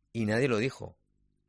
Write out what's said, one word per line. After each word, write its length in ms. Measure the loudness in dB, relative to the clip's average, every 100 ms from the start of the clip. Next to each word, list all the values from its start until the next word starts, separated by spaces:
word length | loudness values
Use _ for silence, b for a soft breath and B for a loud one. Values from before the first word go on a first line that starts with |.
| _
y 100 | -4
nadie 240 | 0 2 2
lo 80 | 2
dijo. 420 | 0 -4 -14 -16 _ _ _ _